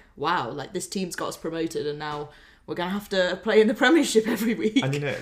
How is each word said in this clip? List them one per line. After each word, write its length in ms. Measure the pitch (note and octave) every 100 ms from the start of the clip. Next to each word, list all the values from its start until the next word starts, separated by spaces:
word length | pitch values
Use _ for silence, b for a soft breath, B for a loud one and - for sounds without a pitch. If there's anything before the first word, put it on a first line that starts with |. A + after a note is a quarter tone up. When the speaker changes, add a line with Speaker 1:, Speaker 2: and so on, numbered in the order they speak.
| - -
Speaker 1:
wow, 360 | D3+ F3 A#2+
like, 220 | C#3+ C3+
this 140 | F#3 -
team's 280 | G3+ F3+ -
got 140 | E3
us 60 | -
promoted 500 | E3+ E3 D#3+ D3+ D3
and 100 | D3
now 320 | D3+ D3 D3 B B B -
we're 80 | F3
gonna 160 | F3+
have 180 | G3+ G#3
to 300 | G3 F3+ F3+
play 180 | A3 G#3
in 80 | A3
the 60 |
Premiership 540 | A#3+ C4 E4 C#4+ A3 A3
<laughs> 0 |
every 260 | A#3 A3+
week. 300 | A3 A3 A#3+
Speaker 2:
And, 100 | C3+
you 60 | C#3+
know, 160 | C#3+ A2